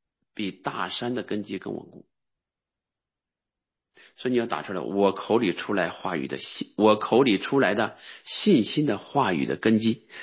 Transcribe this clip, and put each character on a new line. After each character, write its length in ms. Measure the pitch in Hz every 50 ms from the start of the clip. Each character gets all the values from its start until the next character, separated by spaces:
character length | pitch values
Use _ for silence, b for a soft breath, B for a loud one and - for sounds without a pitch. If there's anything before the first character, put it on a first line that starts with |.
| _ _ _ _ _ _ _
比 180 | - 104 95
大 360 | 90 - - 139 - 110 92 87
山 280 | - - 120 120 123
的 80 | 120 -
根 180 | - 107 104
基 160 | 101 - 98 92
更 160 | - - 92
稳 160 | - - -
固。 160 | - - - _ _ _ _ _ _ _ _ _ _ _ _ _ _ _ _ _ _ _ _ _ _ _ _ _ _ _ _ _ _ _ _ _ _ _ _ _ b b b b b
所 120 | - - 127
以 40 |
你 60 | 127 120
要 80 | 117
打 160 | 104 85 76
出 100 | - -
来， 80 | 95 92
我 320 | 64 60 95 98 101 95
口 260 | 95 - - - 104 117
里 140 | 113 87
出 220 | 82 - - - 104
来 140 | 95 85 82
话 280 | - - - 95 90
语 120 | 76 67 67
的 100 | - -
信， 340 | - - - - - - _
我 200 | - 104 107 107
口 280 | 107 - - 113 123 139
里 140 | 127 98 92
出 200 | - - 139 139
来 160 | 120 92 101
的 240 | 113 107 - B B B B B B B
信 380 | - - - - 214 185 127
心 240 | 101 - - 147 151
的 100 | 131 104
话 360 | 95 - - - 147 127 101
语 120 | 87 73 65
的 100 | 60 71
根 240 | - - 110 113 107
基 260 | 113 113 120 B B B B B